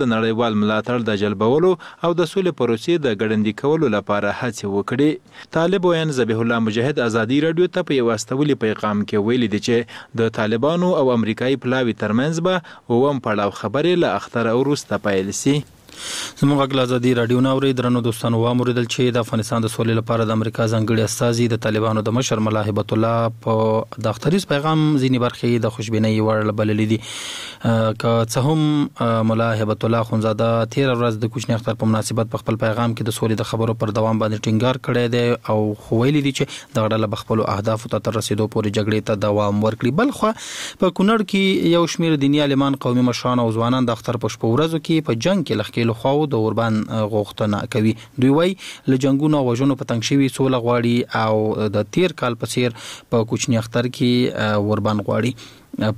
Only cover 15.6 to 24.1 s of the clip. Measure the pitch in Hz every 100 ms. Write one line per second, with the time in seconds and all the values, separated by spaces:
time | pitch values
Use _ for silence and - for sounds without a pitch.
15.6 | - - - - - - - - 139 143
16.6 | 135 135 123 127 127 120 117 123 131 131
17.6 | 135 127 123 123 113 110 120 113 117 123
18.6 | 123 120 117 - 123 120 110 113 107 117
19.6 | 110 - 113 113 113 113 110 110 110 117
20.6 | 113 113 107 113 107 - 120 117 117 110
21.6 | 113 107 110 110 107 120 - 110 107 107
22.6 | 104 104 101 110 113 117 113 113 - 110
23.6 | 110 110 - - 107